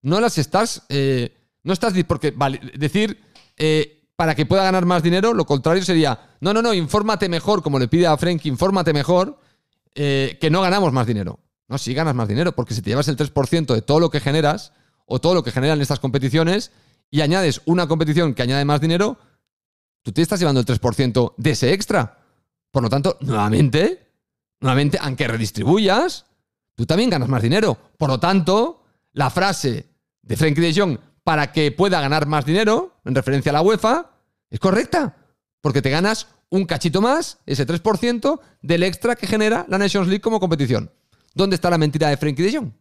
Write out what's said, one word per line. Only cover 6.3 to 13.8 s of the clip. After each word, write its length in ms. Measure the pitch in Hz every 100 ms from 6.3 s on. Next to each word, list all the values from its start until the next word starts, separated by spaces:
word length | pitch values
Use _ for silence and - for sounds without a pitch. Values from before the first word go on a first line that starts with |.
| _
"No, 120 | 165
no, 100 | 214
no, 120 | 233
infórmate 540 | 202 151 208 214 208 190
mejor", 340 | 165 190 208
como 160 | 156 139
le 80 | 123
pide 220 | 165 175
a 80 | 147
Frenkie, 320 | 170 170 156
"infórmate 440 | 123 190 196 165
mejor, 460 | 151 143 180 196 294 _ _ _ _ _
eh, 440 | - 143 135 135 -
que 100 | 160
no 120 | 170
ganamos 300 | 185 196 170
más 140 | 135 123
dinero". 320 | 107 87 - _ _ _
No, 80 | 127
sí 160 | 127
ganas 220 | 127 160
más 120 | 123 107
dinero, 260 | 107 175
porque 200 | - 117
si 80 | 113
te 100 | -
llevas 180 | 123 147
el 80 | 131
tres 140 | 147
por 160 | - 131
ciento 280 | 170 143
de 80 | 113